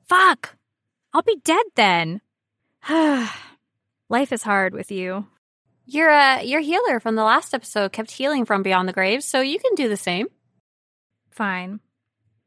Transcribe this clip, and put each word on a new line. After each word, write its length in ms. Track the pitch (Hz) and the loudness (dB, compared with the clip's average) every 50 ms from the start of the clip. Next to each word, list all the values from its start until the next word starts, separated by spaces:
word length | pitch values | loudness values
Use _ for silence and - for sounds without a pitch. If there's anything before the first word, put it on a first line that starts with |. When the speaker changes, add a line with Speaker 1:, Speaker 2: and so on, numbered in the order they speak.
| _ - | _ 0
Speaker 1:
Fuck! 480 | 349 370 381 370 302 - - - - _ _ _ _ _ _ _ _ _ _ _ - | 2 4 4 4 4 2 -4 -14 -20 _ _ _ _ _ _ _ _ _ _ _ -2
I'll 100 | 381 - | 0 0
be 180 | 466 427 285 - | 0 -2 0 0
dead 220 | - 320 381 466 403 - | 0 2 2 0 0 2
then. 460 | - 220 196 180 170 170 160 170 208 - _ _ _ _ _ _ _ _ _ _ _ - - | 2 4 4 4 2 0 -4 -6 -10 -12 _ _ _ _ _ _ _ _ _ _ _ -6 -2
<sighs> 20 | 302 330 320 302 285 254 233 208 - - - - - _ _ _ _ _ _ _ _ _ _ _ | 0 2 2 2 2 0 -2 -6 -8 -14 -18 -20 -20 _ _ _ _ _ _ _ _ _ _ _
Life 220 | 220 247 277 262 | -2 0 0 0
is 120 | 247 226 - | -4 -6 -2
hard 300 | 220 202 196 185 185 190 | -2 0 0 0 -2 -4
with 180 | - 180 - | -6 -10 -10
you. 360 | 202 185 185 180 185 202 202 - _ _ _ _ _ _ _ _ _ _ _ | -8 -8 -8 -6 -8 -8 -10 -12 _ _ _ _ _ _ _ _ _ _ _
Speaker 2:
Your, 240 | - 262 302 330 320 | -6 -2 2 4 6
uh, 320 | 302 294 277 269 262 247 | 6 6 6 6 4 2
your 200 | - 240 269 320 | 0 -2 -2 -2
healer 400 | 302 285 339 392 480 427 262 226 | 0 0 0 0 0 0 0 -2
from 140 | - 226 220 | -2 -2 -2
the 80 | 220 214 | 0 2
last 300 | 220 240 302 - - - | 2 2 2 0 -2 -8
episode 380 | 247 - - - 208 202 190 | -8 -8 -6 -4 -2 -2 -2
kept 200 | - - 220 - | -4 -6 -10 -10
healing 340 | - - 262 277 302 269 233 | -8 -4 -2 -2 0 -2 0
from 180 | - 214 196 190 | 0 -2 -2 0
beyond 240 | 190 190 185 185 185 | 0 0 0 0 -2
the 60 | 175 | -2
grave, 300 | 196 185 190 214 269 285 | -2 0 0 0 -2 -4
so 180 | - - 262 | -2 -2 0
you 180 | 262 269 302 - | 0 0 -2 -2
can 160 | - 523 415 | 0 0 0
do 140 | 302 277 226 | 0 0 -2
the 80 | 208 - | -2 -2
same. 300 | - 185 175 180 226 415 - _ _ _ _ _ _ _ _ _ _ _ _ _ _ _ _ _ _ _ | -4 -4 -2 -2 -4 -6 -10 _ _ _ _ _ _ _ _ _ _ _ _ _ _ _ _ _ _ _
Speaker 1:
Fine. 500 | _ - 220 196 185 180 180 185 202 214 - _ _ _ _ _ _ _ _ _ _ _ _ | _ -6 -6 -4 -4 -6 -8 -10 -12 -14 -16 _ _ _ _ _ _ _ _ _ _ _ _